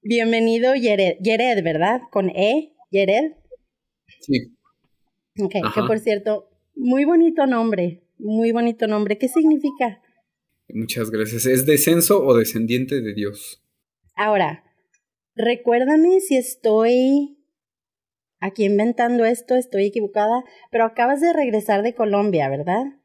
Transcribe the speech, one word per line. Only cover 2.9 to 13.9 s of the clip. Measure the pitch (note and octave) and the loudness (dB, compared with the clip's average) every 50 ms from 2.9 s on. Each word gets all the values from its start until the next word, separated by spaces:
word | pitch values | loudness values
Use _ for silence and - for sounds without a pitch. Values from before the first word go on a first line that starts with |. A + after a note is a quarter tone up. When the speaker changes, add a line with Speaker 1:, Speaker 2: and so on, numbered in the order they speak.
Speaker 1:
Yered. | F#3+ G3 G3 F#3 G3+ A#3 D4+ D#4 D#4 _ _ _ - _ _ _ _ _ _ _ _ _ _ _ - _ | -2 0 2 2 2 0 0 -2 -6 _ _ _ -20 _ _ _ _ _ _ _ _ _ _ _ -20 _
Speaker 2:
Sí. | - - C#3 A#2+ - - _ _ _ _ _ _ _ _ _ _ _ _ _ _ _ _ _ G3+ | -6 -2 -2 -2 -2 -6 _ _ _ _ _ _ _ _ _ _ _ _ _ _ _ _ _ -6
Speaker 1:
Ok, | G3+ F#3 | -6 -4
que | F#3+ G3+ | -2 -4
Speaker 2:
Ajá. | F3 G#3+ - G#3+ G#3 | -4 -2 -2 -2 -2
Speaker 1:
por | A3+ A3 A3 | 0 -2 -2
cierto, | A3 A#3+ G#3 G3+ G3+ A3 G#3+ G#3 - _ _ _ _ _ _ | 0 -2 -2 -2 -2 -4 -4 -4 -6 _ _ _ _ _ _
muy | - B3 B3 B3+ C4+ D4 | -4 -2 0 0 2 2
bonito | D4 F4 E4 E4 E4 D#4+ D#4+ C#4 | 2 4 4 4 2 2 0 0
nombre, | C4 B3 A#3 A3+ A3+ G#3+ F#3 F3 F3+ E3 - _ _ _ _ | 0 0 0 0 -2 -2 -2 -2 -4 -6 -10 _ _ _ _
muy | - G#3 G#3+ A3 A3+ A#3 | -8 -4 -2 0 0 0
bonito | A3+ A#3 A#3 A#3 A3+ A3+ A#3 G#3+ | 0 0 -2 -2 -2 -2 -4 -2
nombre. | G#3+ G#3 G#3 G3 G#3+ G#3 | -2 -2 -2 -2 -2 -2
¿Qué | C4+ B3+ | -4 -2
significa? | - E4+ D#4 D#4 D#4 D4 - C#4+ - - B3+ A#3 - - _ _ _ _ _ _ _ _ _ _ _ _ _ _ | 0 2 4 4 4 2 0 -4 -4 -2 -4 -4 -4 -10 _ _ _ _ _ _ _ _ _ _ _ _ _ _
Speaker 2:
Muchas | - A2 A2+ A2 - A#2+ A2+ A2 | -8 -8 -8 -6 -6 -6 -6 -6
gracias. | A2 G#2+ G#2+ A2 A#2 A2+ G#2+ | -4 -4 -4 -4 -4 -4 0
¿Es | B2+ C3 B2+ C3 | 2 2 2 4
descenso | D3 D3+ C#3 C#3+ F3 E3 E3+ E3+ - G3+ G3 C#3 | 2 2 2 4 4 2 2 4 4 2 2 4
o | C#3 B2 | 4 4
descendiente | A#2 A2 - - A2+ A2+ A2+ A#2+ B2+ C3 C3 C#3+ C3+ | 4 4 0 -2 -4 -2 0 -2 -2 -2 -2 -4 -4
de | A#2 G#2+ G#2 | -4 -6 -6
Dios? | G#2 G2+ G2+ G2+ - - - - _ _ _ _ _ _ _ | -6 -6 -6 -8 -12 -18 -20 -20 _ _ _ _ _ _ _